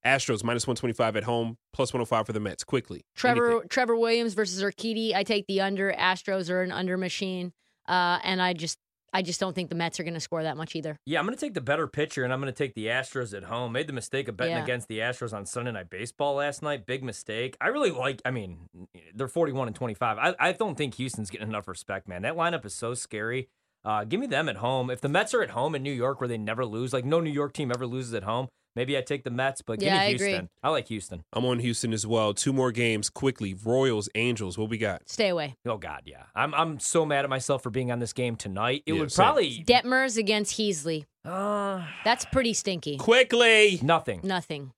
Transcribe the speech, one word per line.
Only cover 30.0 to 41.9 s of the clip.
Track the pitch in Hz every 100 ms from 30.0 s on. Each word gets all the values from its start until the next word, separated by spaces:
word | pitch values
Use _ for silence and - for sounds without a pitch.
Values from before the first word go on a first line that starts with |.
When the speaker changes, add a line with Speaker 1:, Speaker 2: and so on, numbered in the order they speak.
Speaker 2:
I | 202
agree. | 160 202
Speaker 3:
Houston. | 185 87 _
I | 139
like | 151 -
Houston. | 110 - 90 -
Speaker 1:
I'm | 107
on | 127 123
Houston | 123 113 117
as | 110 107
well. | 113 107
Two | 101 -
more | 135 127
games | 113 117 110 104
quickly. | - 135 123 101
Royals, | 95 110 123 135 110 101
Angels. | 107 120 117 101 90
What | 107
we | 113
got? | 107 90 -
Speaker 2:
Stay | - 208
away. | 175 147 127 120
Speaker 3:
Oh, | 107
God, | 87 71 67
yeah. | 65 -
I'm, | - 139
I'm | 147 165 147
so | - 170
mad | 156 143
at | 139
myself | 131 - 135
for | 127
being | 117 123
on | 120
this | 117
game | - 123 117
tonight. | 104 95 117 143 156
It |
Speaker 1:
Yeah, | 160
Speaker 3:
would | 151
Speaker 1:
same. | 147
Speaker 3:
probably | 214 302 165 117 165
Speaker 2:
Detmers | 247 240 262 262 220
against | 202 214 208 -
Heasley. | 214 170 147 156 147 _
Speaker 3:
Uh, | 147 185 202 208 196 190 165